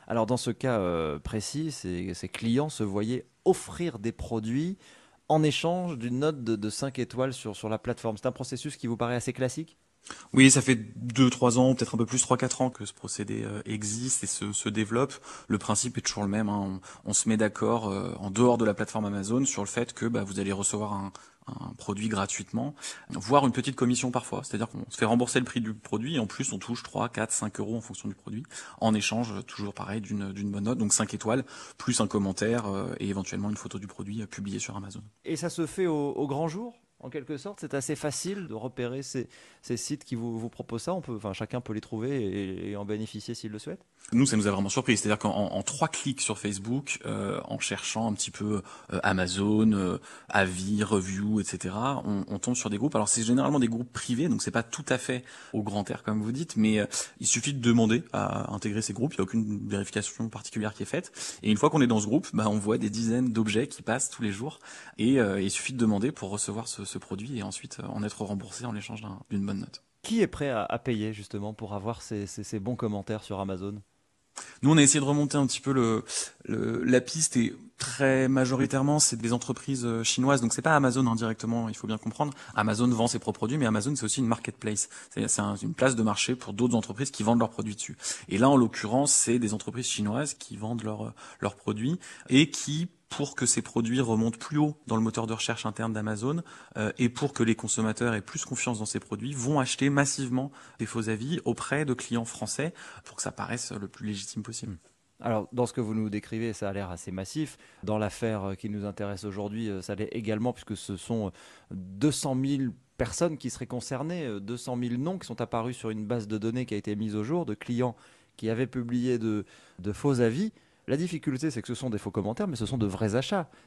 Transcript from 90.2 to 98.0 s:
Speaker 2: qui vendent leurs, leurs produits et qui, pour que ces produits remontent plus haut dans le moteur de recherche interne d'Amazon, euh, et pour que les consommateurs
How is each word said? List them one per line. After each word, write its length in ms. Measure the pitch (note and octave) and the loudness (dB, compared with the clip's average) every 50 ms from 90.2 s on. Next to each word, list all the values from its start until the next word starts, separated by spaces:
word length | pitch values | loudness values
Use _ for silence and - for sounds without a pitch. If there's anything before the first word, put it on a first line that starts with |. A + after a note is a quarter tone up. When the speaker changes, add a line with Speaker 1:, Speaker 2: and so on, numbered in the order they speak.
| D3+ C#3 - | -2 -4 -6
Speaker 2:
qui 220 | - - - - | -8 -12 -12 -10
vendent 280 | G2+ G#2+ A2 A#2+ A2+ G#2+ | -8 -6 -4 -4 -4 -4
leurs, 300 | G#2+ G#2+ G#2+ G#2+ A#2 - - - - - - | -4 -4 -6 -6 -10 -10 -14 -18 -16 -8 -4
leurs 140 | F#2+ G2+ - | -4 -4 -4
produits 440 | - - G#2+ G#2 G#2+ A#2 C#3 F3 F3+ - - - - - - | -4 -4 -4 -2 0 0 -2 -2 -2 -6 -12 -18 -12 -2 4
et 200 | B2+ C#3 D#3+ - | 6 6 6 6
qui, 380 | - - - C#3+ D3 D#3 F3 - _ _ _ | 2 -6 -4 -4 -2 -2 -2 -4 _ _ _
pour 280 | - - - C#3+ C#3 - | -8 -4 -4 -4 -4 -2
que 100 | - B2 | 0 2
ces 160 | A#2 - A#2+ | 2 2 0
produits 400 | - - - A#2+ A#2 A2+ B2 C3 | 0 -2 0 0 2 2 2 2
remontent 380 | B2+ A2+ A2+ A2 A2+ A#2 A2+ - | 2 4 4 4 4 2 0 -4
plus 180 | - - D3 | -6 -2 2
haut 200 | D3 D3+ D3+ D3+ - - | 2 2 2 2 -4 -4
dans 80 | - A2 | 0 2
le 60 | A2 | 2
moteur 260 | A2+ A2+ G#2 A#2+ A2+ | 2 2 0 0 -2
de 60 | A2+ A2+ | -2 -2
recherche 320 | A2 - - A2+ - - | -2 -2 -2 -2 -2 -4
interne 280 | A2 G#2 - A2+ A2+ G#2+ | -6 -4 -2 -2 -2 -2
d'Amazon, 480 | G#2+ G#2+ G#2+ G#2+ G#2 A2+ C3+ D#3 E3+ - - - - - - - | -2 -2 -2 -2 -2 -2 -2 -2 -2 -4 -8 -14 -20 -18 -10 -4
euh, 160 | - G#2+ G#2+ - | -2 -2 0 0
et 100 | - B2 | 2 2
pour 260 | A#2 A#2+ - D3 C#3 - | 2 2 0 -2 0 2
que 100 | - A#2 | 2 4
les 120 | A2+ A2 | 4 4
consommateurs 580 | - - A2 - G#2+ A2 A2 G#2+ - | 2 0 -2 0 2 2 0 2 2